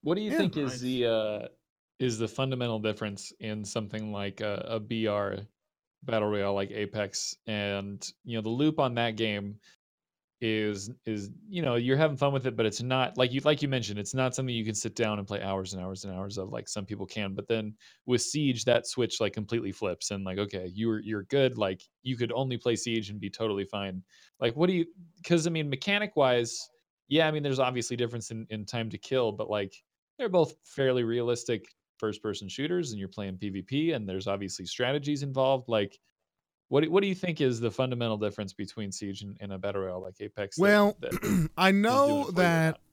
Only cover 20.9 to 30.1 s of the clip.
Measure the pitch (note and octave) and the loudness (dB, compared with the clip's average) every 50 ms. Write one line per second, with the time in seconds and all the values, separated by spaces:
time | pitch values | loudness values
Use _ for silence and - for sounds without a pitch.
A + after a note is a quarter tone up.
20.9 | A2 A2 G#2+ G#2+ A2 G#2 G2 _ - C#3 C3+ B2+ A#2+ A2+ G#2+ F#2+ G2 F#2 - _ | 0 0 -2 -2 -4 -4 -4 _ 4 4 4 4 4 2 0 0 0 -4 -8 _
21.9 | _ _ _ C3 B2+ A#2 A#2+ A2+ A2+ A#2+ C3+ C3 B2+ A#2 - B2 A#2 A2+ - A#2+ | _ _ _ -6 -2 -2 0 0 0 0 0 0 -2 0 2 0 0 2 0 0
22.9 | A2+ A2+ G#2+ G#2 G#2 G#2 F2+ G2+ - - A2 A2 G2+ G2 G2 F#2+ - G2+ G2 G2 | -2 -2 -2 -4 -8 -8 -8 -8 -6 -2 -2 0 0 -2 -2 -4 -4 -6 -4 -4
23.9 | F#2 F#2 F#2 _ _ - - _ _ _ C3 A#2+ A2+ C#3+ E3 F3+ F#3+ F3 E3+ E3+ | -6 -8 -10 _ _ -20 -20 _ _ _ -2 -2 2 2 2 2 4 2 0 -2
24.9 | - - - - _ _ - - E3+ E3+ D#3 E3+ E3 D#3+ D3+ C#3+ C#3 C3+ - G3 | -4 -20 -20 -20 _ _ 0 2 2 4 4 2 0 0 -2 -2 -4 -4 0 0
25.9 | G3+ G#3 G#3 G#3 - D#3 C#3+ C3 B2 A#2+ A#2+ A#2 - - - - _ _ _ _ | 0 0 0 0 2 4 6 6 6 4 4 2 -2 -10 -12 -14 _ _ _ _
26.9 | _ _ _ _ C#3 D#3 E3 D#3 D#3 D3+ C#3+ C#3+ C3+ C3 C3 B2+ B2+ B2 A2+ - | _ _ _ _ 4 4 4 4 2 0 0 0 2 4 2 2 2 -2 -2 -2
27.9 | B2+ A#2+ A#2+ A#2 A#2 A#2 A2 - A#2 A2+ A2+ - A2 G#2+ G#2+ - - A#2+ A2+ A2 | 0 0 0 -2 -2 -6 -8 -8 -10 -10 -8 -8 -8 -8 -8 -6 -4 -4 -4 -4
28.9 | G#2 G#2 - - C3+ C3 B2 A2 G2+ G2 A2 - G#2+ G#2 G2+ F#2+ - - _ _ | -6 -10 -6 0 0 2 2 2 0 -2 -4 -2 -2 -2 -2 -4 -6 -16 _ _
29.9 | _ _ _ _ | _ _ _ _